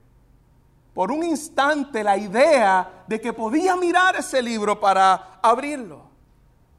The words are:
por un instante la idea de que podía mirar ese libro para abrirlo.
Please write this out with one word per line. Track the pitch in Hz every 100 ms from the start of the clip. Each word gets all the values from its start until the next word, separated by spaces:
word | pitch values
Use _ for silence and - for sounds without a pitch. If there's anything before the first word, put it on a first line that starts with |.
| _ _ _ _ _ _ _ _ _
por | - 185
un | 302
instante | 339 311 - - 277 302 277 220
la | 208 196
idea | 208 214 302 285 202 185 180 - -
de | 220
que | 240
podía | 226 220 294 370 359
mirar | 349 349 370 370
ese | - 269
libro | 240 226 208 208
para | 208 190 190 180 - -
abrirlo. | 220 240 285 294 214 139 - _ _ _ _ _ _